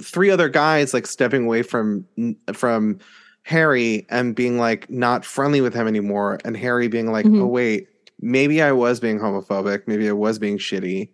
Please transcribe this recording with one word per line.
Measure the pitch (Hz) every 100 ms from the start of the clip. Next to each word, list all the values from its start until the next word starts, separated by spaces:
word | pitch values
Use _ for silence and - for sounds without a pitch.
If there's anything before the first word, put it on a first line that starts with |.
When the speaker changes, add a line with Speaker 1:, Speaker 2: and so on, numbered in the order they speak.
Speaker 1:
three | - 175 196
other | 180 190
guys, | 147 151 156 139
like, | 127 -
stepping | - 123 135
away | 117 117
from, | 120 120 107 101 92 - 117 107 -
from | 104 123 113 107 95 - - - _
Harry | - 160 156 127 117 107 -
and | 120 123
being, | 113 123 120
like, | 117 110 -
not | 127 120 123
friendly | - - 143 143
with | 127
him | 120 110
anymore. | 107 101 101 101 98
And | 113 107
Harry | 123 123 120
being | 117 113
like, | 110 214
Speaker 2:
Mm-hmm. | 214
Speaker 1:
"Oh, | 190
wait, | 123 120 104 - _ _ -
maybe | 113 131 143 156
I | 147
was | 131 120 120
being | 113 107
homophobic. | 107 98 95 98 101 101 117
Maybe | 107 107
I |
was | 104 107 110
being | 104 101
shitty." | - 95 92 95 104